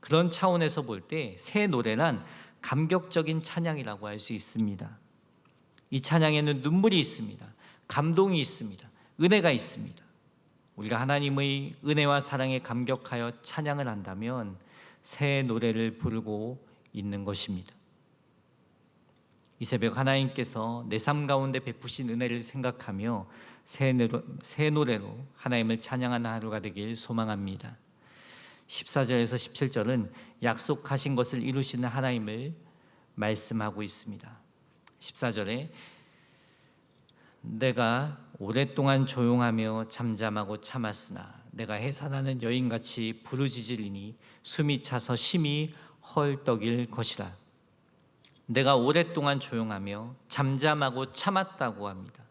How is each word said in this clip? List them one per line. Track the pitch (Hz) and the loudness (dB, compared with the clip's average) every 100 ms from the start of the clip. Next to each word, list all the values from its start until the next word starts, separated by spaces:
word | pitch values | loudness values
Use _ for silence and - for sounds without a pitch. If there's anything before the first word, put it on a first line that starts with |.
그런 | - 156 175 | 4 4 4
차원에서 | 170 190 175 156 156 | 4 4 4 2 0
볼 | 123 104 - | -4 -6 -6
때 | 156 120 95 | -6 -6 -8
새 | - 208 208 | -2 2 4
노래란 | 135 113 110 160 117 - - - _ | 2 2 4 2 2 -4 -18 -20 _
감격적인 | - 135 156 185 180 170 156 160 | -2 0 2 2 2 0 0 -2
찬양이라고 | 156 - 165 151 113 101 104 | -2 -4 -2 -2 -6 -8 -8
할 | 104 | -8
수 | - | -6
있습니다. | 110 - 113 107 95 104 110 _ _ _ _ _ _ _ _ _ | -6 -4 0 0 -2 -10 -14 _ _ _ _ _ _ _ _ _
이 | 135 | -4
찬양에는 | 131 165 156 151 151 143 | 2 4 6 4 2 2
눈물이 | 135 175 214 190 | 4 6 6 6
있습니다. | 135 - 107 101 - - - - _ | 2 -2 -8 -10 -18 -20 -20 -20 _
감동이 | - 156 170 196 175 | 0 4 6 6 4
있습니다. | 135 - 110 95 - _ _ - | 2 -2 -6 -12 -18 _ _ 2
은혜가 | 170 208 170 | 6 8 6
있습니다. | 123 - - 110 - - _ _ _ _ _ _ - | 4 0 -6 -10 -12 -20 _ _ _ _ _ _ -10
우리가 | 107 113 | -4 0
하나님의 | 131 143 143 139 139 139 139 - | 2 2 2 2 2 0 -4 -6
은혜와 | 143 151 147 143 | 2 4 6 4
사랑에 | 135 135 131 131 | 2 0 0 0
감격하여 | 127 120 123 131 - 123 117 120 | -2 -2 0 -2 -2 -4 -4 -6
찬양을 | - - 151 143 131 | -8 -4 -2 -2 -2
한다면 | 104 95 95 113 127 107 92 - - - - | -4 -6 -6 -4 -4 -6 -10 -18 -20 -20 -14
새 | - - 143 139 | -10 -2 2 2
노래를 | 131 113 117 110 113 110 | 2 2 2 2 0 0
부르고 | 139 110 110 104 110 131 - _ _ | -2 -2 -4 -4 -6 -8 -16 _ _
있는 | - 101 101 101 | -8 -4 -4 -4
것입니다. | 98 - 92 95 - _ _ _ _ _ _ _ _ _ _ _ _ _ _ _ _ _ _ | -4 -4 -6 -6 -20 _ _ _ _ _ _ _ _ _ _ _ _ _ _ _ _ _ _
이 | |
새벽 | 120 120 113 131 | -2 2 2 2
하나님께서 | 135 135 135 135 117 113 113 120 117 | 2 4 2 -2 -4 -4 -4 -4 -2
내 | 110 | -2
삶 | 127 147 143 | 0 0 2
가운데 | 139 135 131 | 2 2 -2
베푸신 | 127 113 123 - 127 | -6 -10 -10 -6 -4
은혜를 | 117 123 120 | -2 0 -2
생각하며 | 117 135 123 120 - 95 110 113 92 - - - | -4 -4 -4 -4 -8 -4 -2 -4 -6 -16 -20 -18
새 | - - 135 | -8 0 4
노래, | 127 117 - - - | 4 2 0 -6 -14
새 | - - 151 | -12 0 2
노래로 | 151 135 110 101 110 135 - | 4 2 0 -2 -12 -14 -8
하나님을 | 131 120 113 113 | 0 2 2 0
찬양하는 | - 127 123 120 117 | -2 -2 0 0 -2
하루가 | 113 110 107 | -4 -4 -6
되길 | 101 92 104 113 | -6 -6 -6 -6
소망합니다. | - 117 110 107 98 98 - 117 _ _ - - - - - - _ | -4 -2 0 -2 -4 -6 -12 -16 _ _ -20 -20 -20 -20 -20 -20 _
십사 | - - 147 | -10 -2 0
절에서 | 127 123 117 120 | 4 4 2 0
십칠 | - - 135 | -4 -2 0
절은 | 123 107 127 98 - - - | 2 2 2 0 -6 -20 -4
약속하신 | 120 113 - 147 - 135 139 | -2 -2 -2 -2 0 -2 0
것을 | 127 120 131 | 0 0 0
이루시는 | 117 135 135 123 123 | -2 0 -2 -2 -2
하나님을 | 127 131 120 107 110 139 160 - _ _ _ _ | 0 0 0 -4 -6 -8 -10 -16 _ _ _ _
말씀하고 | - 107 107 - 113 107 104 | -4 0 0 0 -2 -2 -4
있습니다. | 104 - - 98 - - _ _ _ _ - _ | -8 -8 -10 -14 -16 -20 _ _ _ _ -20 _
십사 | - - 123 | -16 -6 -4
절에 | 104 98 120 156 - - - _ _ _ _ _ _ _ _ _ _ _ _ - _ | -2 -4 -4 -6 -14 -20 -20 _ _ _ _ _ _ _ _ _ _ _ _ -20 _
"내가 | 113 113 131 123 117 120 147 147 - - | -10 -2 0 2 2 2 0 -6 -16 -10
오랫동안 | 101 110 135 143 135 135 135 | -2 0 0 2 4 4 4
조용하며 | 127 120 123 120 113 110 110 110 | 4 4 6 4 2 0 -2 -6
잠잠하고 | - 117 107 110 107 101 107 | -4 -4 0 -2 -2 -4 -6
참았으나 | - 131 113 104 - 92 95 - - | -6 -4 -4 -6 -10 -12 -14 -18 -18
내가 | - 110 | -10 -6
해산하는 | 104 123 139 147 139 135 131 | -4 -4 -4 -4 -2 -2 -2
여인같이 | 117 127 127 113 113 - 110 113 | 0 2 2 0 -4 -4 -4 -6
부르짖으리니 | - 131 139 120 110 120 101 98 101 117 - - | -8 -2 -2 -2 -6 -6 -6 -8 -12 -16 -20 -16
숨이 | - - 147 139 | -6 0 2 2
차서 | - 123 - | 0 -4 -2
심히 | 120 - 180 151 147 156 - - - - - | 0 2 2 2 0 -2 -6 -20 -20 -4 0
헐떡일 | 143 139 139 113 110 120 117 | 2 0 0 2 2 0 -2
것이라." | - 113 - 95 92 _ _ _ _ _ _ _ _ _ _ - | -4 -4 -4 -8 -12 _ _ _ _ _ _ _ _ _ _ -2
내가 | 123 135 135 | 4 6 6
오랫동안 | 123 156 170 165 143 139 | 6 4 4 2 2 0
조용하며 | - 117 113 101 101 101 117 131 _ | -2 -4 -2 -4 -6 -6 -10 -14 _
잠잠하고 | - 135 135 151 151 139 127 131 | 0 2 2 2 4 2 0 -4
참았다고 | - - 190 190 - 127 101 101 | 0 2 2 0 -2 -4 -2 -8
합니다. | 95 95 - - | -8 -14 -18 -20